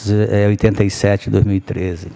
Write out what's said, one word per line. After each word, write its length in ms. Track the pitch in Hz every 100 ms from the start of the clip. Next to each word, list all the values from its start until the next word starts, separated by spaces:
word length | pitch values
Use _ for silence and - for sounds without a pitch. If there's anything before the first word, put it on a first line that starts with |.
| 107
eh, 380 | 104 107 104 104
oitenta 340 | 104 110 101
e 80 | 101
sete, 380 | - 101 101 -
dois 160 | 101
mil 120 | 101 95
e 40 |
treze. 480 | - - 92 85 87